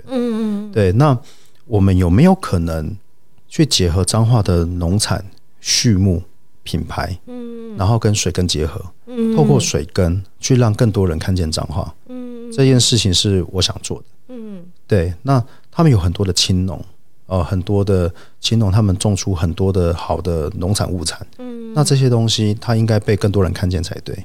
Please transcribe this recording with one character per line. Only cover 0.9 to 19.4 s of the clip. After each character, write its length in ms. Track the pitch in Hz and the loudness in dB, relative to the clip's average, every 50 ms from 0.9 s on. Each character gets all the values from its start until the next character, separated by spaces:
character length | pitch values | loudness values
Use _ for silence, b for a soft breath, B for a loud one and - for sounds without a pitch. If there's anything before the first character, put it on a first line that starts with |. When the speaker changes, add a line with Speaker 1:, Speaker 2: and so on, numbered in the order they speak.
Speaker 2:
那 240 | 95 120 151 151 127 120 b b b b b b b b b | 4 4 4 4 4 2 b b b b b b b b b
我 120 | - 113 101 | -2 2 4
们 180 | 98 98 92 | 4 6 6
有 120 | 92 92 82 | 4 4 4
没 140 | 90 117 | 6 6
有 120 | 170 185 190 | 6 6 6
可 240 | 185 - - 98 87 | 2 0 -2 -2 -2
能 380 | 82 82 80 80 78 87 101 - - - - - - - - - - - | -2 -2 -4 -4 -6 -6 -8 -10 -14 -18 -18 -18 -18 -18 -18 -18 -18 -6
去 160 | - - 156 | 0 0 2
结 240 | - - - 92 82 | 2 2 2 2 2
合 120 | 78 95 | 2 2
彰 240 | 90 - - 110 113 | 2 2 2 2 4
化 160 | 113 131 113 | 4 4 4
的 220 | 98 - 87 87 85 | 4 2 2 2 2
农 340 | 85 90 87 85 85 95 107 | 0 -2 -2 0 0 0 0
产、 260 | - - 98 - 101 98 - - - - - - | 0 0 -2 -4 -4 -10 -16 -18 -18 -18 -18 -10
畜 340 | - - - - - 120 101 | -4 -2 0 2 4 4 4
牧、 280 | 92 98 98 87 85 - - - - - - - - | 4 4 4 2 0 -2 -8 -16 -18 -18 -18 -18 -16
品 220 | - - - 82 - | -8 -6 -4 -4 -4
牌， 320 | - - - - - 90 - - | -6 -6 -6 -6 -6 -6 -10 -12
Speaker 1:
嗯。 500 | 247 247 247 240 233 233 233 226 226 208 | -14 -12 -12 -12 -12 -12 -12 -14 -12 -4
Speaker 2:
然 100 | - 98 | 0 2
后 120 | 113 117 113 | 2 2 4
跟 160 | - 104 104 | 2 2 0
水 180 | - - 92 | 2 -2 -2
根 160 | - 92 90 82 | 0 0 0 0
结 180 | - 73 76 | 0 -2 -2
合， 140 | 73 - - - - - - - | -2 -4 -8 -12 -12 -16 -16 -16
Speaker 1:
嗯。 300 | 233 254 233 226 226 226 | -8 -4 -2 0 2 4
Speaker 2:
透 80 | 220 - | 4 6
过 160 | - 143 120 | 6 6 4
水 260 | - - - 73 73 - | 4 2 -2 -2 -2 -2
根 300 | - 98 90 82 87 95 - - - - | 0 2 2 2 2 0 -4 -8 -12 -8
去 160 | - - 135 | 0 2 4
让 160 | 123 123 110 101 | 4 4 4 4
更 160 | - 127 110 | 4 2 2
多 160 | 92 104 95 | 4 2 2
人 120 | 90 78 78 | 2 0 -2
看 160 | - 98 92 | 0 0 0
见 160 | 90 85 78 | 0 0 0
彰 160 | 78 85 - | -2 -4 -4
化？ 280 | - 76 - 80 82 - - - - | -4 -4 -4 -6 -6 -8 -14 -14 -14
Speaker 1:
嗯。 420 | 254 254 247 240 240 233 233 240 | -12 -12 -10 -10 -12 -12 -12 -6
Speaker 2:
这 120 | 226 175 135 | 0 2 4
件 140 | 135 131 123 | 6 6 4
事 200 | 110 - 123 107 | 4 4 2 2
情 140 | - 98 | 2 2
是 320 | 87 - - 104 98 92 82 - | 2 2 2 2 2 2 0 -2
我 120 | - 92 | -2 -2
想 120 | 87 - - - | -2 -2 -4 -8
做 160 | - - 82 71 | -8 -8 -10 -10
的。 60 | - - - - - - | -10 -14 -16 -18 -16 -16
Speaker 1:
嗯。 340 | 254 233 220 214 202 180 175 180 - - - | -14 -14 -12 -12 -14 -14 -14 -16 -18 -18 -4
Speaker 2:
对， 280 | - 107 92 82 90 85 - | 0 0 0 0 -2 -4 -4
那 200 | - 135 139 123 - b b b b b | 0 2 2 2 2 b b b b b
他 120 | - - | 0 4
们 80 | 170 156 | 6 6
有 80 | 120 95 | 6 6
很 140 | 82 90 | 4 0
多 120 | 87 - 101 | 0 0 0
的 80 | 95 | 0
青 320 | 87 - - - 95 92 92 | 0 0 0 2 2 0 0
农， 160 | 95 73 - - - - - - - - - - | -2 -4 -8 -10 -14 -16 -18 -18 -18 -18 -18 -6
呃， 160 | - 95 90 | -2 0 0
很 180 | 78 - 95 92 | 0 0 -2 -2
多 200 | 90 - 104 101 98 | 0 2 2 2 2
的 260 | 104 98 90 87 87 B B B B B B | 2 2 2 2 0 B B B B B B
青 180 | - - 113 117 | -2 0 2 2
农， 140 | 113 95 | 4 4
他 100 | 90 117 | 4 4
们 140 | 107 95 90 | 4 4 2
种 180 | - - 107 101 | 2 2 0 0
出 200 | - - 101 95 | 0 0 -2 -2
很 180 | 80 | 0